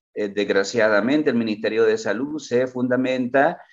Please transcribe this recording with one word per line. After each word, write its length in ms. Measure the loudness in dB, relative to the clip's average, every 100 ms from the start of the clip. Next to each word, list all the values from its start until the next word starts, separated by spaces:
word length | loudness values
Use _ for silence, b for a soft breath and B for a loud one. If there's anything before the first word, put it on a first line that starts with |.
| _
Eh, 140 | -8 -6
desgraciadamente, 1000 | -2 0 0 0 2 4 4 2 2 2
el 60 | 0
Ministerio 480 | -2 -2 -2 2
de 140 | 2 2
Salud 400 | -2 -4 -6 -8
se 300 | -4 -2 -2
fundamenta 920 | -2 -2 0 0 -2 0 2 2 0 B